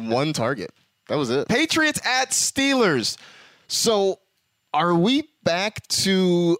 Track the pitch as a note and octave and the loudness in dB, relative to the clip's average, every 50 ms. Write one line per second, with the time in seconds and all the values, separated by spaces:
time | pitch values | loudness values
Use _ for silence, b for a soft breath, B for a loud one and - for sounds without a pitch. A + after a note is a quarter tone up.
0 | A2+ A2+ A#2 B2+ C#3+ D#3 D3 - A2+ A#2+ C#3+ A2 E2+ D#2+ - _ _ _ _ _ | -4 -2 -2 0 0 -2 -2 -2 -2 -2 -4 -4 -8 -12 -14 _ _ _ _ _
1 | _ - - D3 C#3+ A2+ B2 C#3+ - - G#3 C4 D#4+ D#4+ - D#4+ D#4 D4+ D4 - | _ -6 -4 -2 -2 0 -2 -2 -2 0 0 0 0 0 0 0 0 0 0 -2
2 | - A3 B3+ B3+ C4 B3+ - - - - - C4+ C4+ C#4 C#4 B3+ A3+ F#3 D3+ B2 | -4 -2 -2 -2 -2 -2 -2 -2 -2 -2 -2 0 0 2 2 2 2 2 2 2
3 | G#2 - - - B B B B B B B B B B - - - A3+ A3 G3+ | 0 -4 -6 -8 B B B B B B B B B B -4 -2 0 2 2 2
4 | G3 G3 F3+ - _ _ _ _ _ _ _ _ _ _ - D3 E3 F3 F3 E3+ | 2 0 -2 -4 _ _ _ _ _ _ _ _ _ _ -2 0 2 2 4 4
5 | F3 A3+ C4 D4 D4+ - _ _ - F3 E3+ F3 G3 A3 - - - - - - | 4 4 2 0 -2 -4 _ _ -2 -2 -2 0 -2 -4 -6 -8 -8 -6 -4 -2
6 | - F#3+ F#3+ F#3+ F#3 F3+ F3 F3 F3 E3+ E3+ | 0 0 2 2 2 2 2 2 2 2 0